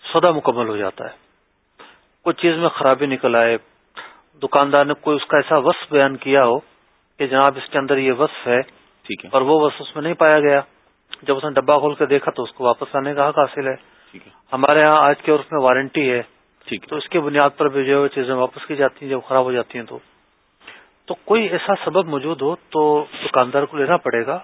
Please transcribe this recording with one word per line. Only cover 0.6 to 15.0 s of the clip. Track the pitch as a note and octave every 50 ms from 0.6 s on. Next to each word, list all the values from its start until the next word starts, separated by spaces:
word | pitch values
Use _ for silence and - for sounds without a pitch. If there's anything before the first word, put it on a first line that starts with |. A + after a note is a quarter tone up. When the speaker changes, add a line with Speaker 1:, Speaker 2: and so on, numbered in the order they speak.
| A#2
Speaker 1:
ہو | A2 G#2+
جاتا | G#2 G2+ F#2+ - - -
ہے، | - - _ _ _ _ _ _ _ _ _ _ _ _ - - - _ _ _ _ _ _ -
کوئی | F3 D#3+
چیز | - F3 E3+ D#3+
میں | E3 E3+ D#3+
خرابی | - - C#3+ C3 C3 C3 D3
نکل | C#3 C3 - - B2 A#2
آئے، | A#2 A#2 A#2 A#2 A2 - _ _ _ _ _ _ - - - - _ _ _ _ _ C#3
دکاندار | - - C#3 C#3+ C#3 C#3 C#3+ C#3+
نے | C#3+ D3
کوئی | - - D#3 D3+
اس | C#3 -
کا | - D#3+
ایسا | C#3+ C3 - D#3+
وصف | D3 B2+ D#3+ F3 - - -
بیان | D3+ C#3+ C#3 C3+ C3+
کیا | B2 - C3+ C#3 C#3 B2+
ہو | A#2 A#2+ - - _ _ _ _ _ _ _ _ _ _
کہ | - C#3+
جناب | B2+ C3+ C#3 C#3 C#3 C3 C3+ -
اس | -
کے | -
اندر | C#3+ C3+ C3+ C#3
یہ | C3+ C3 C3
وصف | B2 B2 D#3 D3+ - - -
ہے، | B2 A#2+ B2+ - - _ _ _ _ _ _
Speaker 2:
ٹھیک | - - G2+ - -
ہے۔ | F#2 C#3
Speaker 1:
اور | C3
وہ | B2+ C#3 D#3 D#3
وصف | D3+ C#3+ - -
اس | C#3 - -
میں | D#3 D3
نہیں | E3 F3
پایا | - E3 D#3 D3+ D3+
گیا، | D3 C#3+ C#3 C#3+ C3 - _ _ _ _ _ _ _ _ - -
جب | C#3+ C#3+ C#3
اس | C3+ D3+
نے | D3+
ڈبہ | C3+ C3+ C3 C#3 D3 C#3+
کھول | C#3+ D3 C#3+
کے | - D3+
دیکھا | C3+ C#3+ C#3 - D#3
تو | - - A#2+
اس | -
کو | - - B2+
واپس | A#2+ A#2 - C#3 - -
لانے | C#3 C3+ D3 C#3+
کا | C#3+ C#3 D3+
حق | D3 D#3
حاصل | C#3 B2+ - D3 C3+
ہے۔ | C3 C3 - _ _ _ _ _ _
Speaker 2:
ٹھیک | - F#2+ -
ہے۔ | _ _ _ _ _ C3
Speaker 1:
ہمارے | C3 C3+ C#3+ D3+ D#3 D3+
ہاں | D3+ D3+
آج | D#3